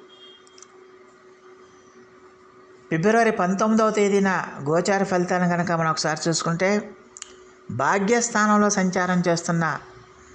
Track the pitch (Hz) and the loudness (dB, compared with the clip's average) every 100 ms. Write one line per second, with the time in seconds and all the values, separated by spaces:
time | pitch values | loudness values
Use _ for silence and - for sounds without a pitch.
0 | - - - - - - - - - - | -20 -20 -20 -20 -20 -20 -20 -20 -20 -20
1 | - - - 185 185 92 185 185 - - | -20 -20 -20 -20 -20 -20 -20 -20 -20 -20
2 | - - - - - - - - - 160 | -20 -20 -20 -20 -20 -20 -20 -20 -8 -2
3 | 196 226 226 220 180 190 220 220 220 214 | 2 2 2 2 0 0 2 2 2 2
4 | 202 202 196 175 - - 139 165 185 196 | 2 2 2 0 -4 -8 -2 0 0 0
5 | 196 185 180 180 180 175 170 170 160 156 | 0 0 0 0 0 0 -2 0 0 -2
6 | 160 156 170 160 165 165 185 208 - - | -2 -2 -2 -2 -2 -2 0 0 -4 -12
7 | - - - - - - - 113 139 196 | -20 -20 -20 -20 -20 -20 -10 -4 0 0
8 | 196 240 233 214 214 208 208 202 185 185 | 0 0 0 0 2 4 2 2 0 0
9 | 180 180 175 165 - 165 160 143 - - | 0 0 2 0 -2 -2 -2 -6 -12 -20
10 | - - - | -20 -20 -20